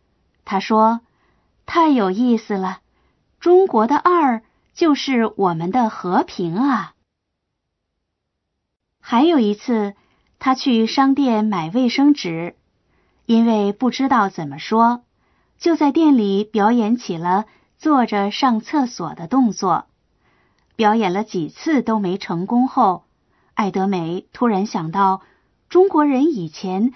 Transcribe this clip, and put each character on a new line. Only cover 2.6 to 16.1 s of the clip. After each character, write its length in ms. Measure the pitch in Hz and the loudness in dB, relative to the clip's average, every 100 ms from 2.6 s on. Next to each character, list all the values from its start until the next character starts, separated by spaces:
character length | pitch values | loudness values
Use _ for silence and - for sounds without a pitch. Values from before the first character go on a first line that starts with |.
| 185 185 _ _ _ _ _ _ | -6 -10 _ _ _ _ _ _
中 260 | 349 359 381 | 4 4 4
国 220 | 226 226 | 2 2
的 80 | 285 | 2
‘二’ 480 | 359 349 285 226 _ _ _ - | 2 2 2 -2 _ _ _ -2
就 180 | 339 | 0
是 380 | 277 - 254 220 - | 0 0 0 0 0
我 160 | 190 | -2
们 180 | 165 170 | -2 -2
的 180 | 247 220 | -2 -2
和 360 | - 180 196 - | -4 -2 -2 -2
平 320 | - 175 175 | -6 -6 -2
啊。” 380 | 277 240 165 _ _ _ _ _ _ _ _ _ _ _ _ _ _ _ _ _ _ _ _ _ | -2 -2 -6 _ _ _ _ _ _ _ _ _ _ _ _ _ _ _ _ _ _ _ _ _
还 200 | - 240 | -4 2
有 160 | 320 311 | 4 4
一 160 | 214 208 | 2 -2
次， 400 | - 226 202 - _ _ _ _ | -2 -2 -2 -8 _ _ _ _
他 160 | 262 | -4
去 320 | 262 277 226 220 | -2 0 0 0
商 300 | - 269 269 | 0 0 2
店 300 | 269 220 214 | 0 0 -2
买 240 | 190 160 | -4 -4
卫 200 | 220 247 | -2 -2
生 240 | 254 285 | 2 2
纸， 420 | 285 180 165 175 - _ _ _ _ _ _ - | 2 -2 -8 -10 -12 _ _ _ _ _ _ -2
因 200 | 226 233 | 2 2
为 280 | 220 202 | 2 -2
不 160 | 202 247 | -2 -4
知 180 | 240 269 | -2 0
道 220 | 254 196 | 0 0
怎 180 | 185 147 | -4 -12
么 120 | 151 | -10
说， 440 | - 220 233 240 _ _ _ _ _ _ | -4 2 2 0 _ _ _ _ _ _
就 180 | 339 320 | -2 0
在 160 | 294 | 2
店 260 | 320 320 | 2 4